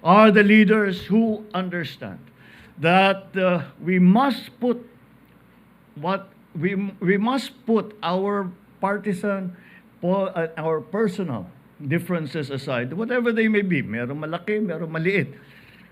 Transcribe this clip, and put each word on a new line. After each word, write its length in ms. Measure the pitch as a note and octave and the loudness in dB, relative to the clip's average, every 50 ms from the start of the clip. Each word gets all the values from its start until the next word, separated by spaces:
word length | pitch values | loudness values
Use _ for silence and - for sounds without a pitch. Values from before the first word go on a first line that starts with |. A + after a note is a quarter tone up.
are 320 | - D#3+ F3+ G#3 G#3+ A3 G3 | 4 6 6 8 8 8 8
the 120 | G#3+ G#3 | 6 6
leaders 600 | G3+ G#3+ G#3+ G#3+ F#3 G#3+ A3 G#3 G3+ F3+ F3+ - | 8 8 6 6 6 4 2 2 -2 -4 -6 -4
who 400 | - F3+ A3 A3+ A3+ G#3+ G#3 - - - | 0 0 2 2 0 -2 -6 -8 -8 -6
understand 680 | F3+ F#3 F3+ F3 F3 E3 - - - C3 G#2 F#2 - - - _ _ - - - - - - - - | -6 -6 -4 -6 -6 -8 -8 -10 -14 -14 -14 -14 -14 -18 -20 _ _ -20 -20 -20 -20 -20 -20 -14 -2
that, 480 | C#3 E3 F3 F#3 G3 G3 G3 F#3+ - - - | 0 4 4 6 4 4 2 0 -6 -10 -4
uh, 240 | F#3+ F#3 F#3 F3+ E3+ C3+ - - - D3 | 0 2 2 2 0 -2 -6 -14 -10 -4
we 140 | E3 F#3 F3+ | 0 2 6
must 500 | F3+ F3+ F#3+ A3+ C4+ C#4 A#3+ - - - - - | 6 6 6 6 4 2 0 -2 -8 -16 -12 -4
put 200 | A#3 B3 A#3 A#3+ - - - - _ _ _ _ _ _ _ _ _ _ _ _ _ _ _ _ _ _ _ | -2 -2 -2 -2 -6 -18 -20 -20 _ _ _ _ _ _ _ _ _ _ _ _ _ _ _ _ _ _ _
what 360 | - C#3+ F3 F#3+ G3 F#3+ - - _ _ _ _ | -8 -4 -4 -4 -4 -6 -12 -20 _ _ _ _
we, 200 | D#3+ D3 F#3+ G3+ F#3+ G3+ G3 F#3+ - - | -4 -4 -2 -2 -2 -4 -6 -8 -4 0
we 140 | F3 G3 G3 | 0 2 2
must 340 | G#3 A#3 C4 C#4 - - - - - | 2 0 0 -2 -4 -6 -14 -14 -2
put 260 | - A3+ G#3+ F#3 G#3+ - - | 0 0 0 0 -2 -12 -8
our 480 | - E3 F3 F#3 F#3+ G3+ G3+ G3+ F#3+ F3+ F3+ - - _ - - | -4 -4 -2 -2 -2 -2 -2 -4 -4 -6 -10 -14 -20 _ -12 -6
partisan 720 | - G3 G3+ G#3 G3 G#3+ F#3+ F3+ - G#3 G3 G3 F#3+ F3+ F3+ - - - - - _ - _ - | -4 -2 -2 -2 -2 -4 -4 -2 -2 -4 -4 -4 -6 -8 -12 -14 -20 -20 -20 -20 _ -20 _ -6
po-, 320 | - F3 F#3 G3 F#3+ F#3 - | -2 0 0 0 0 -2 -2
uh, 160 | F3 E3 D#3+ D#3+ | -4 -6 -6 -6
our 240 | - D#3 D#3+ D#3+ D#3 | -6 -4 -2 -2 -4
personal 680 | C#3+ - - G3+ A3+ G#3 F3+ - G3 E3 B2+ G#2+ F#2 - - - _ - _ _ D3 | -4 -6 -2 -2 -2 -2 -2 -4 -6 -4 -4 -8 -8 -12 -16 -20 _ -20 _ _ -6
differences 640 | C#3 D3 E3+ E3+ F3 F3+ E3+ D#3+ C3+ - E3 D3 C3 | -4 -2 -2 -2 -2 -4 -4 -4 -6 -6 -8 -6 -6
aside, 440 | C#3 C3 - - C3 A#2+ A#2+ B2+ D3 | -8 -8 -6 -4 -4 -4 -4 -4 -6
whatever 320 | F3+ A3+ A3+ B3 B3 A#3+ A#3+ A3+ | -6 -6 -2 -2 0 0 0 0
they 160 | A3 A3+ A3 | 2 2 2
may 160 | G#3+ G3+ G3+ | 2 2 0
be, 180 | F#3+ F3 C#3 A2 | 0 -2 -2 -2
merong 400 | - G#2+ A#2 A#2+ B2 C#3+ D3+ D#3 | -4 -6 -6 -6 -6 -8 -8 -8
malaki, 320 | D3+ D#3+ E3+ E3+ - G#3+ | -8 -8 -8 -6 -4 -4
merong 320 | G#3+ G#3+ F#3 D#3+ D#3 F3 D#3+ | -4 -2 -4 -6 -8 -8 -8
maliit. 480 | D#3+ E3 D#3+ F#3 G3 G3 - - - - - - - - - - - - - - | -6 -2 -2 0 0 0 -2 -2 -8 -18 -20 -20 -20 -20 -20 -20 -20 -20 -20 -20